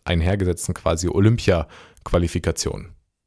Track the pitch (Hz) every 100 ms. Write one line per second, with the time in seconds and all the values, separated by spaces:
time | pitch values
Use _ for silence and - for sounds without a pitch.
0 | - 87 87 101 90 87 - 90 82 85
1 | 87 95 101 117 - 87 78 - - -
2 | - 92 85 87 85 - - - 90 -
3 | _ _